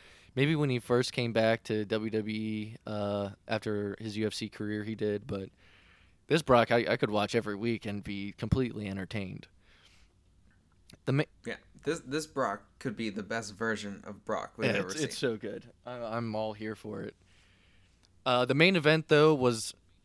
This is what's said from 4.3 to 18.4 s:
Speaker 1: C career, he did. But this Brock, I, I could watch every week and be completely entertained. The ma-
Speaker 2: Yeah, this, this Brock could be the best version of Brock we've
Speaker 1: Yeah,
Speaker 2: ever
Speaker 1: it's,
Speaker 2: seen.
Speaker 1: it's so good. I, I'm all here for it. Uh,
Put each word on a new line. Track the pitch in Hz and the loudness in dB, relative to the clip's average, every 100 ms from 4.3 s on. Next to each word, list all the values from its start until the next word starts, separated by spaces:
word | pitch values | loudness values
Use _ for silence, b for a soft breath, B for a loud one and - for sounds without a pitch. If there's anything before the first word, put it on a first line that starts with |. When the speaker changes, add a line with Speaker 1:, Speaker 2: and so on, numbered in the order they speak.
Speaker 1:
C | - 110 | -2 -8
career, | - 104 107 | -6 -6 -4
he | 104 | -4
did. | 104 104 104 107 | -4 -2 -2 -4
But | 98 95 - b b b b b b - | -8 -8 -14 b b b b b b 0
this | 160 | 0
Brock, | - 120 113 | 6 6 8
I, | 120 87 | 4 4
I | 117 | 0
could | 110 | 2
watch | 104 101 | 0 0
every | 117 104 | 0 -2
week | 101 117 113 | -2 -2 -4
and | 107 104 | -4 -8
be | 101 101 101 - | -6 -8 -8 -8
completely | 110 131 123 107 104 | 0 2 0 -4 -8
entertained. | 98 95 110 95 101 - _ b b b b b _ _ _ _ _ _ _ - - | -6 -6 -6 -8 -10 -16 _ b b b b b _ _ _ _ _ _ _ -20 -10
The | - | -2
ma- | 135 - _ | 0 0 _
Speaker 2:
Yeah, | - - - - | -12 -12 -14 -10
this, | 135 165 127 | -6 -6 -4
this | 147 151 | -6 -4
Brock | - 117 104 - - | -2 -2 -4 -10 -10
could | 135 107 | -8 -4
be | 110 | -6
the | 101 | -6
best | 95 113 107 98 | -6 -6 -6 -4
version | 113 107 104 95 - | -4 -2 -6 -12 -14
of | 104 | -12
Brock | - 101 - - | -6 -4 -4 -2
we've | 123 | 0
Speaker 1:
Yeah, | 104 | 0
Speaker 2:
ever | 92 | -2
Speaker 1:
it's, | 156 | -4
Speaker 2:
seen. | |
Speaker 1:
it's | 143 - | -6 -2
so | 127 110 | -2 -2
good. | 107 110 117 - | -6 -10 -12 -18
I, | 123 123 | -14 -10
I'm | 113 113 113 | -6 -4 -2
all | 107 110 | -2 -4
here | 104 110 107 | -4 -8 -8
for | 110 107 | -10 -10
it. | 107 - b b b b b b b b b _ | -10 -12 b b b b b b b b b _
Uh, | 131 123 | 2 2